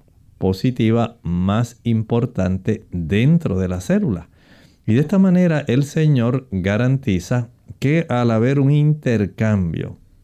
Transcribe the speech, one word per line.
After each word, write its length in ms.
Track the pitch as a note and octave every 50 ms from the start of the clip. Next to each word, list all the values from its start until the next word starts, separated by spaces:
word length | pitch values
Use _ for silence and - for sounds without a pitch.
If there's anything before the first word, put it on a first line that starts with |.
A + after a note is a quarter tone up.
| _ _ _ _ _ - _
positiva 800 | _ - F#2+ F#2+ - - B2+ B2 - A2+ A2 A2+ A#2 A2+ - - _
más 600 | - E2+ F2 F2 F#2 G2 G2+ A2+ A#2 - - _ _
importante 1000 | A#2 A2+ A2 A2 - A#2 A#2+ A#2+ A2+ - - F#2 F#2 F#2 F#2 - A2 G#2 - - -
dentro 680 | - F2 E2 D2 G2 G#2+ B2 D3 E3+ E3+ E3 - F#2 F#2
de 80 | F#2+
la 140 | F2+ F#2 F2+
célula. 480 | - - F#3 G#3 G#3 C#3 F#2 E2 - - _ _ _ _ - - - _ _ _ _
Y 80 | A2 A2
de 80 | C3
esta 160 | D3+ D3 G#3
manera 480 | F#3+ F#3+ F#3+ F3+ F3+ F3+ E3+ D#3 D3 -
el 160 | - A#2 C#3 C#3
Señor 640 | - - D#3+ D#3 D3+ C#3+ B2 A2+ A#2+ B2+ B2+ - -
garantiza 1000 | F#2+ F#2 F2 G2 G#2 A2 B2 C3 C3+ C3+ - - F#2+ F2 - - B2 B2 A#2 - - _ _ - - -
que 260 | - C3+ D#3 E3+ E3
al 240 | - A#2+ A#2+ A#2+ A#2
haber 280 | A2+ A2 A#2 C3 C#3 C#3+
un 100 | C3+ C#3
intercambio 1300 | D3 D3 D3 D3+ D3+ D3+ - B2+ A#2 G#2 G2+ F2 - - A2 G#2+ G#2+ G2 F2+ E2 D#2 E2 - F#2 F2+ - - _ _ _